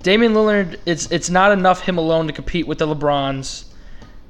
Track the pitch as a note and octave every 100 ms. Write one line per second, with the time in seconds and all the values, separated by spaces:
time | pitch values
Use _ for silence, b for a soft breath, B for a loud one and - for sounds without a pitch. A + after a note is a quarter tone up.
0 | F3+ G#3+ A#3 G#3+ G#3+ G#3 F#3 F3+ - D#3
1 | - E3+ - F3+ G3 G3 F#3 F#3 - F3
2 | D#3+ D#3+ D#3+ D3+ - F3 C3+ D3+ D#3 D3+
3 | D3 C#3+ C#3 C3+ C3 - - b b b
4 | b b